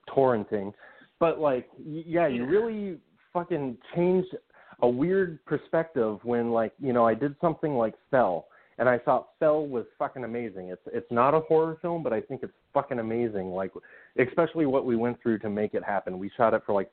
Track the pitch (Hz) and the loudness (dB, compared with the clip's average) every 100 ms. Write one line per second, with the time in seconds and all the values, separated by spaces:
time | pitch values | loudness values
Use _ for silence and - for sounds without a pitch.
0 | - - 131 113 101 107 98 - - - | -4 2 4 2 -2 -6 -6 -12 -20 -20
1 | - - 170 143 151 127 - - 139 156 | -12 0 0 2 0 0 -4 -14 -12 -10
2 | 165 170 160 120 127 196 233 214 202 160 | -4 0 2 0 0 2 0 -2 -6 -10
3 | _ _ _ 175 175 165 139 117 - - | _ _ _ -6 -4 -2 -4 -8 -6 0
4 | 180 185 185 - _ _ - - 123 123 | 2 2 0 -8 _ _ -18 0 2 2
5 | 165 196 180 156 - 147 - 165 160 139 | 2 2 0 -4 -6 -6 -2 -2 0 0
6 | 110 104 117 120 117 117 110 - 135 123 | 0 -2 -2 -2 0 0 -2 -4 0 4
7 | 113 110 143 143 170 151 156 135 113 - | 4 2 -2 -2 -2 0 -2 0 -2 -4
8 | - 131 104 82 - _ _ - 120 120 | 0 2 4 0 -6 _ _ -2 2 2
9 | - 127 - - 156 151 147 123 104 - | 2 0 -2 0 2 2 0 -6 -6 -8
10 | 143 139 117 120 117 92 92 90 - 117 | -8 -6 -8 -6 -8 -10 -12 -12 -8 -8
11 | - 117 131 160 156 160 160 160 175 170 | -2 2 4 4 4 2 2 -2 -6 -4
12 | 131 110 - 127 123 _ _ 139 139 123 | -2 -4 -4 -8 -10 _ _ -2 -2 -4
13 | 110 113 120 104 92 92 95 - - - | -2 -2 -2 -4 -6 -6 -6 -10 -20 -20
14 | - 123 127 - 160 165 147 131 123 117 | -6 -2 0 2 0 0 0 0 0 0
15 | 120 120 120 107 107 101 104 101 90 98 | 0 -2 -2 -2 -2 -2 -2 -4 -4 -4
16 | - 92 98 - 113 107 - 101 95 | -4 -8 -6 0 2 2 0 -2 -2